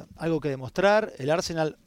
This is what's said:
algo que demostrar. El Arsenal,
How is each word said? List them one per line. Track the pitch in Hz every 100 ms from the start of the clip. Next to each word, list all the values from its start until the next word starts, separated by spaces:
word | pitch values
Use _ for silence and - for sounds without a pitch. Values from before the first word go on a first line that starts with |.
| - -
algo | 165 160
que | 147
demostrar. | 131 127 - 196 214 214 -
El | 131
Arsenal, | 165 - 165 156 -